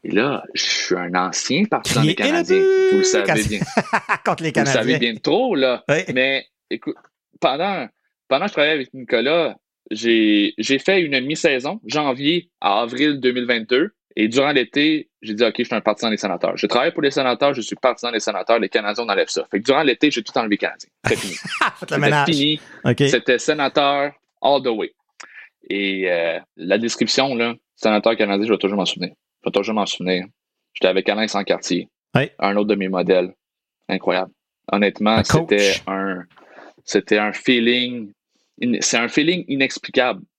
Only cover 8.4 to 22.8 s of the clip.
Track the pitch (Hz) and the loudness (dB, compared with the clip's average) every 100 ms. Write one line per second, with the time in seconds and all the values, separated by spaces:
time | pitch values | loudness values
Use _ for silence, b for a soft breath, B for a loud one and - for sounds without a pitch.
8.4 | 202 160 147 156 127 131 120 120 123 170 | -2 0 0 0 -4 -12 -2 0 2 0
9.4 | 151 101 _ _ - 110 117 113 110 104 | 0 -6 _ _ -12 -4 2 4 4 4
10.4 | 101 - 110 135 - 190 160 139 127 156 | 2 -2 -2 0 2 0 2 -2 -2 0
11.4 | 165 131 131 208 - 151 147 127 143 175 | 0 0 -4 -8 -6 -2 -2 -2 0 -2
12.4 | - _ - 101 117 123 151 143 127 123 | -4 _ 0 2 0 0 0 2 0 0
13.4 | 120 117 110 127 196 _ _ - 107 120 | -2 -2 2 0 0 _ _ -2 0 2
14.4 | 139 143 117 143 151 156 - _ 110 104 | 2 2 0 0 0 0 -4 _ -10 0
15.4 | 113 104 120 110 107 104 113 107 104 85 | 0 0 -4 -2 0 0 -2 -2 -2 -2
16.4 | - 92 104 117 151 165 143 139 131 120 | -2 -2 0 2 0 0 -2 0 -2 0
17.4 | 143 135 104 - 127 117 120 113 107 101 | 0 0 -6 -2 0 0 -4 -4 -4 -6
18.4 | 92 117 98 113 104 107 117 98 80 - | 2 2 2 0 -2 -4 -2 0 0 -2
19.4 | - 101 - 135 156 - 151 131 110 - | -2 -4 2 2 4 2 2 0 -4 -4
20.4 | 113 104 90 - - _ - - 202 - | -2 -2 -2 -6 -20 _ -2 -2 -4 -10
21.4 | - - 254 - - 147 143 147 143 151 | -10 -2 -2 -2 -6 0 2 2 2 2
22.4 | 143 151 - - | 0 -2 -8 -4